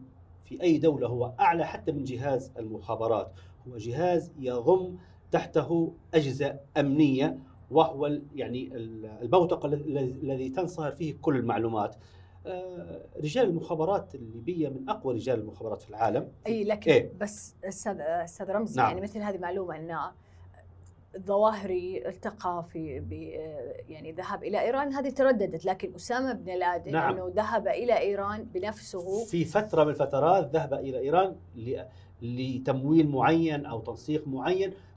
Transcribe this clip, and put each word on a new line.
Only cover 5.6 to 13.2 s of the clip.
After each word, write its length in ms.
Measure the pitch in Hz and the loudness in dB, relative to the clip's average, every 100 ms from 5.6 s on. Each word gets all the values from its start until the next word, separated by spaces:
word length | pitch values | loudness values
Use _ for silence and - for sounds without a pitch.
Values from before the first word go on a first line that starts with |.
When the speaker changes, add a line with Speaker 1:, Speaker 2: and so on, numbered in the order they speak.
| 143 170 165 - - | 2 2 0 -4 2
Speaker 1:
أجهزة 460 | 165 139 127 139 - - 147 | 2 2 0 -2 -2 -4 0
أمنية، 640 | 143 143 147 131 151 - - - - | 2 6 6 6 2 -2 -12 -20 2
وهو 340 | 143 160 139 147 | 4 4 2 -2
ال-، 180 | 147 - 135 | -2 -6 -8
يعني 400 | 113 123 131 120 | -6 -6 -6 -8
ال-، 300 | 110 110 110 - | -10 -10 -12 -10
البوتقة 460 | 120 180 170 165 143 | 4 6 6 2 0
الذي، 240 | 147 151 139 | -2 -2 -2
الذي 480 | 131 131 135 131 131 | -2 -4 -4 -4 -4
تنصهر 420 | 190 165 160 151 | -2 -4 -2 -6
فيه 240 | - 160 - | -4 -8 -2
كل 140 | 165 135 | 0 2
المعلومات. 600 | 117 107 113 110 104 - - - - - - | 2 0 0 0 -2 -4 -20 -20 -20 -16 -10
آه، 560 | 180 185 175 170 - - | -8 -8 -12 -12 -14 -14
رجال 320 | - | -6